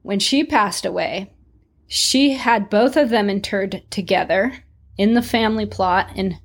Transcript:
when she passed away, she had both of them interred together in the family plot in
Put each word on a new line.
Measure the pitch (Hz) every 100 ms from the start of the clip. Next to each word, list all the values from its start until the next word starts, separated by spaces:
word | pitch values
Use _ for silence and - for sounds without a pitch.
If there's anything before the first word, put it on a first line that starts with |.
when | - 196
she | - 269
passed | 302 285 202 - 190
away, | 175 170 170 196 _ _ _ _ _ _
she | - - 254 277
had | 269 247 226 202
both | 208 247 277
of | 285
them | 226 202
interred | 196 202 202 196 190 -
together | - 175 185 - 170 226 254 _ _ _ -
in | 202
the | 233
family | 240 233 220 220 208
plot | - 185 185 185 -
in | 190 160